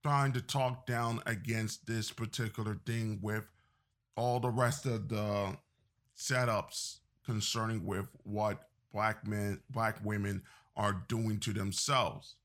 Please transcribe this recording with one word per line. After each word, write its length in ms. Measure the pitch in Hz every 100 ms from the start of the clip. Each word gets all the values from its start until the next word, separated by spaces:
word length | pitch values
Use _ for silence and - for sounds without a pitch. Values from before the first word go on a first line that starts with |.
trying 300 | 151 143 139
to 100 | 123
talk 440 | - 139 127 123 -
down 360 | 120 117 117
against 600 | - 113 117 113 110 - -
this 240 | 113 107
particular 680 | - 113 - 110 - 107 104
thing 360 | - 113 110 104
with 220 | 104 107 - _ _ _ _ _ _ -
all 240 | 120 123
the 100 | 123
rest 340 | 113 120 -
of 240 | 131 113 104
the 480 | 110 104 101 98 - _ _ _ _ _
setups 840 | - - 127 123 107 - - - - _ _
concerning 640 | - 110 - 117 110 113 90
with 200 | 95 101 -
what 440 | - 104 107 98 - _ _
black 340 | 101 107 107 104
men, 360 | 104 101 98 _
black 340 | 127 110 -
women 380 | 104 104 101 98 - - _ -
are 280 | 104 95 -
doing 320 | 113 110 104
to 120 | -
themselves. 840 | 104 98 92 - 135 95 78 - -